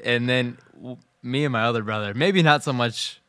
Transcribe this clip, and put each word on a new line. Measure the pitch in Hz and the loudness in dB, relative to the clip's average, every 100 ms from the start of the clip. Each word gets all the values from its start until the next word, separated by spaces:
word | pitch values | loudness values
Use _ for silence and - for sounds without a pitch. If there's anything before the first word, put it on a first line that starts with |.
| 120 | 0
and | 120 123 | 0 2
then | 127 123 - _ - | 0 0 -6 _ -20
w-, | 123 123 _ _ | -18 -18 _ _
me | 120 135 147 | -6 -2 0
and | |
my | 117 | 0
other | 117 117 | 0 0
brother, | 104 107 104 | -2 -4 -4
maybe | 107 180 190 | 0 2 4
not | 156 147 | 4 4
so | 151 | 2
much | 123 120 - - - | -2 -2 -2 -10 -12